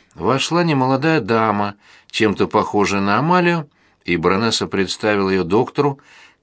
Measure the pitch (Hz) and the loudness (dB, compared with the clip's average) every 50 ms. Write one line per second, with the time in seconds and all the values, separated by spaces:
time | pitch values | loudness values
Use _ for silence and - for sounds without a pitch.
0 | - _ _ - 82 98 127 135 - - 156 175 180 170 151 135 127 127 135 135 | -12 _ _ -4 -2 0 0 0 -2 -2 0 0 0 0 0 0 0 0 0 0
1 | 139 160 160 156 113 95 117 113 110 110 104 104 101 101 101 - _ - - - | 0 0 0 0 0 0 0 0 2 0 0 0 -2 -4 -6 -10 _ -20 -20 -20
2 | _ _ - - 113 107 98 - 104 - - 107 98 - - 104 104 90 98 101 | _ _ -4 0 0 0 2 0 0 0 2 0 0 0 0 0 0 0 0 -2
3 | 98 101 101 113 139 165 180 180 175 175 175 170 151 - _ _ _ _ _ _ | 0 0 0 0 2 2 2 2 2 2 0 -2 -4 -8 _ _ _ _ _ _
4 | _ - 87 82 80 90 92 95 113 117 110 - 104 90 - 98 98 87 - - | _ -4 -2 0 2 2 0 2 0 -2 -2 -2 -4 -4 -2 -2 -2 -4 -4 -2
5 | - 107 104 101 98 95 95 95 90 82 92 113 123 123 - - 143 143 139 - | 0 0 0 2 2 0 0 0 0 0 0 0 0 0 -2 -2 -2 -2 -2 -6
6 | _ _ - - - - _ _ | _ _ -20 -20 -20 -20 _ _